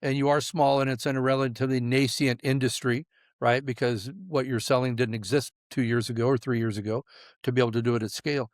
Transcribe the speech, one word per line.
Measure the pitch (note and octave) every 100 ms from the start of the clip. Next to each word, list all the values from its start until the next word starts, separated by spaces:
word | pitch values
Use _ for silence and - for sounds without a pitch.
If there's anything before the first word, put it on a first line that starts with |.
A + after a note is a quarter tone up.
and | C#3 C#3
you | C#3+
are | D3
small, | - E3+ C#3 C#3
and | C3+
it's | B2+ D3
in | C3+
a |
relatively | B2+ C3+ C3+ A#2 C3 C3
nascent | A#2+ C3 C3+ - C#3 A#2+
industry, | C#3+ C3+ B2+ - B2+ A#2+ D#3+ _ _ _
right? | A#2+ B2
Because | C#3 A#2+ B2 A#2 G#2 F#3 F#3
what | D3+ C3
you're | A#2+
selling | - C3 B2+ A#2
didn't | B2
exist | A2 G2 C#3 - _ _
two | -
years | A#2 A#2+ A2+
ago | A#2 A#2
or | C3+
three | C3+ A#2+
years | A2+ G#2+
ago | G#2 A2+ - - - _
to | -
be | B2
able | A#2+
to | A2+
do | A#2
it | A#2+
at | A2
scale. | - - C#3+ A#2+